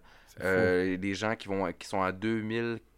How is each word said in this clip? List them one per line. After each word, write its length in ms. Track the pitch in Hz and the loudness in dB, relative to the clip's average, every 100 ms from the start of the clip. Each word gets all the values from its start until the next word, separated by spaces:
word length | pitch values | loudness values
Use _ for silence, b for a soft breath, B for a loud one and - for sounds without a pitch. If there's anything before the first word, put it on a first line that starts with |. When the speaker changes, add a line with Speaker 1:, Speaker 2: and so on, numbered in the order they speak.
| b b b | b b b
Speaker 1:
C'est 120 | - | -4
fou. 60 | 92 | 2
Speaker 2:
Euh, 500 | 92 90 90 92 92 | 4 4 4 2 0
les 180 | 98 | -2
gens 200 | 95 107 | -2 -2
qui 140 | 113 98 | -2 -4
vont, 240 | 98 92 | -2 -2
qui 160 | 90 - | -4 -6
sont 120 | 101 | 0
à 120 | 92 | 0
deux 280 | 92 110 113 | 0 -2 -2
mille 360 | 107 113 117 113 _ | -2 -2 -4 -6 _